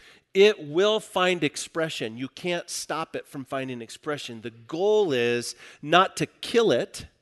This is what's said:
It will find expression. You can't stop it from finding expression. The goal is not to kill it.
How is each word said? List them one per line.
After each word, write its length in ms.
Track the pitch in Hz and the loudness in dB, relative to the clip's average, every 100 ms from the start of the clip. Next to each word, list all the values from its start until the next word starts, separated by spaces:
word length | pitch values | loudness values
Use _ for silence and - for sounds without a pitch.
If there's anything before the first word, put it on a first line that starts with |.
| - - _ | -20 -20 _
It 340 | 190 202 208 147 | 6 6 6 -2
will 320 | 151 208 220 | 0 2 2
find 460 | - - 180 180 | -2 0 0 2
expression. 720 | 151 - - 165 160 - 117 113 | -2 -4 -8 -4 -4 -4 -8 -8
You 100 | 131 | -10
can't 420 | - 180 175 - | -8 -6 -6 -6
stop 460 | - - 156 160 | -10 -6 -6 -6
it 100 | 135 | -10
from 200 | - 147 | -10 -12
finding 360 | 131 139 131 123 | -8 -6 -6 -8
expression. 600 | 113 - - 143 - 117 | -12 -12 -8 -8 -8 -12
The 100 | 117 | -12
goal 640 | 113 117 160 196 214 196 | -14 -10 -2 2 2 2
is 420 | 127 120 120 117 - - - | 2 2 0 -4 -10 -18 -14
not 360 | 147 170 190 - | 2 4 4 0
to 100 | 156 | -6
kill 460 | _ - 233 220 | _ -2 2 4
it. 340 | 123 196 - - _ | 2 0 -8 -18 _